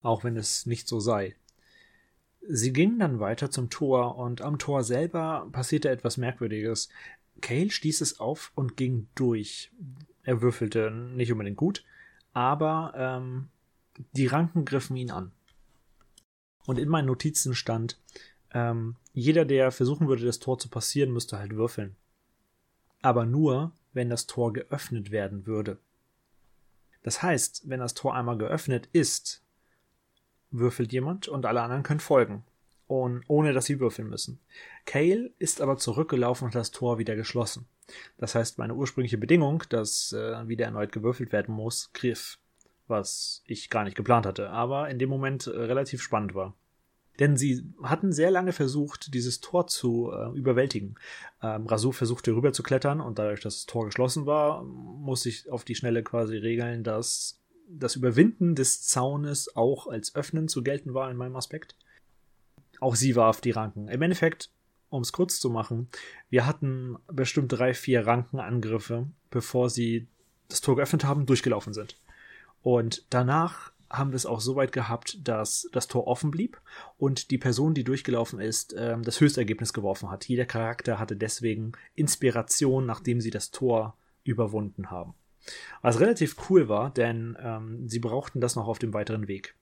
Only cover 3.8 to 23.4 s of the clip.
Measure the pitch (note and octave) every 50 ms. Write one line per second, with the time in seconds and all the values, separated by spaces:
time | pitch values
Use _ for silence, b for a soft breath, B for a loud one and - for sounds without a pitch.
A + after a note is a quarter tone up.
3.8 | D#3 C#3 C3 B2+ B2 B2 A#2+ B2 B2 A#2+ A#2+ B2 - D3 D3 C#3 - - C#3+ C#3
4.8 | B2 A2+ B2 B2 D#3+ E3+ - E3+ D#3+ D#3+ D#3+ C#3+ - - - B2+ B2+ - - D3+
5.8 | - C#3+ C3 B2 - A#2 - - B2 A#2+ B2 - A#2+ A2 G#2 G#2+ G#2+ A2+ A2+ G#2+
6.8 | - B B B B B B B B _ _ - - - A#2 C3+ F3 G#3 - -
7.8 | - D3+ D#3 - D#3+ D3 - - - A2+ D3+ D#3 - - _ - C3+ B2 - -
8.8 | C3 B2+ B2+ A#2 G#2 - _ - C3 B2 A#2 A2 G#2 - - - - - _ -
9.8 | F#3+ C#3 B2+ C3 D3+ _ _ _ _ - B2+ A2+ A2 B2 A#2 - A#2+ G#2+ G#2+ A2+
10.8 | A2 A2 A2 A2+ A#2+ B2 B2+ B2 B2 A2+ A#2+ A2 G#2 G2+ G2+ - D3 F3 G3+ -
11.8 | B B B B B B B B B _ _ B2 A#2+ C3 C#3+ D3 D#3 D#3 D#3+ D#3+
12.8 | E3 D#3 - C3+ C3 C3 B2+ B2+ B2+ B2+ B2+ C3 C3+ - _ _ _ _ _ _
13.8 | _ _ _ - C3 _ _ C3+ C#3 B2 B2 D3 E3+ E3 - E3+ D3 C3 C3+ C#3
14.8 | B2 - C3 B2+ B2+ A#2+ C2 E2+ F#2 F#2 - _ _ _ _ _ - _ _ _
15.8 | _ _ _ _ _ _ _ - _ _ _ _ _ _ _ _ _ - C3 A#2+
16.8 | C#3+ D3 E3 D#3+ D3 C3 B2+ B2 - D#3 D3+ - - C#3 B2 A#2+ - - A2+ A2+
17.8 | A2+ A#2 - _ _ B B B B B B B B _ - A#2+ A#2+ A#2 A#2 A#2
18.8 | A2+ A2+ A#2 - _ _ _ C3+ A#2+ C#3 D#3 E3 D#3+ C3+ C#3 C3+ C3 C3 B2 -
19.8 | B2+ B2 C#3+ D3 D#3+ D3 C3+ A#2 A#2 A#2+ A#2 - - - C3 B2 - A#2+ - A#2
20.8 | A2 - - C#3+ C#3+ C3 B2 A#2 A2+ - - G2+ G2+ G2+ G#2+ G#2+ A2 A#2 - -
21.8 | G#2+ F#2+ G2 _ _ _ _ _ _ _ _ _ _ _ _ _ _ _ _ _
22.8 | _ _ _ _ _ C3+ A#2+ A#2+ A#2 A2+ A#2+ D3